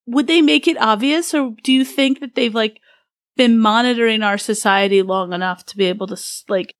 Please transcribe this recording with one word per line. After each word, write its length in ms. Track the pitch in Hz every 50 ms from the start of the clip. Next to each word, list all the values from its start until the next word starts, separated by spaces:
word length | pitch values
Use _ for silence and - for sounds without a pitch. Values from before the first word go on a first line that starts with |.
| _
would 220 | 240 240 285 262 311
they 140 | 330 349
make 260 | 311 - 302 294 - 339
it 140 | 330 -
obvious, 520 | - 220 214 208 247 277 302 330 330 - -
or 220 | 294 269 247 220 - -
do 80 | 262
you 140 | 262 262 262
think 340 | 262 - - 269 269 269 -
that 160 | 285 247 -
they've, 200 | 277 247 233 208
like, 240 | 226 220 214 220 _ _ _ _ _ _ _ _ _ _ _ _ -
been 200 | 254 240 233 226
monitoring 640 | 220 214 214 233 240 247 247 233 233 226 220 220 214
our 140 | 202 202 208
society 640 | - - 214 214 - 208 196 196 196 196 196 196
long 320 | 190 190 190 190 185 180 180
enough 320 | 180 185 185 180 - - -
to 100 | - 196
be 80 | 190
able 220 | 180 180 214 196 190
to, 60 | 202
s-, 300 | - - - - - - -
like, 260 | 202 185 175 - -